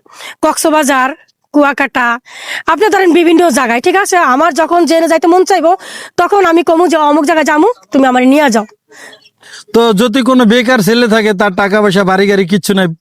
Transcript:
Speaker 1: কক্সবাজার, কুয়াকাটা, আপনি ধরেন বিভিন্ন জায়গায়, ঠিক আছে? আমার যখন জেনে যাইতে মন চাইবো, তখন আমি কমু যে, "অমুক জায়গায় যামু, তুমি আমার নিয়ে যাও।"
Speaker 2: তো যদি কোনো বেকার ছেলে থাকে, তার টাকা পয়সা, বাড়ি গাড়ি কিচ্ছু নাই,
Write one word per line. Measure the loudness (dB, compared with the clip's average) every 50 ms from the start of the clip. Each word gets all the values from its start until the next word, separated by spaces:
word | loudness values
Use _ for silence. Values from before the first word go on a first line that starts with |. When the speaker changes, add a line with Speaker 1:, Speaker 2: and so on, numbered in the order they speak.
| -18 _ -20 -20 -20 -20 -10 -4
Speaker 1:
কক্সবাজার, | -4 -2 -2 0 -2 0 0 0 0 0 0 0 -2 -4 -6 -10 _ _ _ _ _ _ 0
কুয়াকাটা, | 0 0 0 0 -2 -4 -4 -4 -2 -2 -2 -4 -6 _ -18 -20 -18 -14 -12 -12 -8 -4
আপনি | -4 -2 0 0 0
ধরেন | 0 2 2 2 2
বিভিন্ন | 2 2 2 2 2 2 2
জায়গায়, | 0 0 -2 -2 -2 -2
ঠিক | -2 0 0
আছে? | 0 0 0 0
আমার | 0 2 2 0 0 0 0 0
যখন | -2 -2 0 0 0 0
জেনে | 2 0 0 0
যাইতে | 0 0 0 2
মন | 2 0 0 0
চাইবো, | 0 -2 0 2 0 0 -2 -6 -14 -18 -18 -20 -10 -6
তখন | -4 -2 0 0 0 2
আমি | 2 2 0 0
কমু | 0 0 0 2
যে, | 0 0
"অমুক | 0 0 0 0 0 0
জায়গায় | 0 0 0 0
যামু, | 0 0 2 0 0 -2 _ _ -4
তুমি | -2 0 0
আমার | 2 0 2 2
নিয়ে | 2 2 2 2 0
যাও।" | 0 -2 -4 -6 -14 _ _ _ -20 -20 -20 -20 -20 -20 _ _ _ _ _ -20 -20 -20 -10 _ -2
Speaker 2:
তো | 0 0 2 2
যদি | 0 0 0 0 0
কোনো | 0 2 2 2 4
বেকার | 2 2 2 2 0 0 0
ছেলে | 0 0 0 0 0
থাকে, | 2 0 0 0 0 0
তার | 0 -2 -2 -2
টাকা | -2 -2 0 0 0
পয়সা, | 0 2 0 0 0
বাড়ি | 0 0 0 0
গাড়ি | 0 0 0 0
কিচ্ছু | 0 -2 -2 -2 -2 -2
নাই, | 0 -2 -2 -4 -8